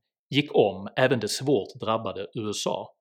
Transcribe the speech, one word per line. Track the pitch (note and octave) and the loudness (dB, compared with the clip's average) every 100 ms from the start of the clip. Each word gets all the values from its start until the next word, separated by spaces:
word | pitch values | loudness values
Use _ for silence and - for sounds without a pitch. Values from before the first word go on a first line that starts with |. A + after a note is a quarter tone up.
| _ _ _ | _ _ _
gick | C3+ C#3+ - | 0 2 4
om | G#2 F#2 G2+ - | 4 2 -6 2
även | C3 B2+ | 2 2
det | G#2 | -2
svårt | - C3+ B2 F#2 - | -4 2 0 0 -6
drabbade | G#2 A2+ G2 F#2 G2+ | -2 -2 -2 -8 -8
U | B2 G#2+ | -6 -6
S | G2+ C3+ | -4 -4
A | F#2 G#2+ _ | -4 -8 _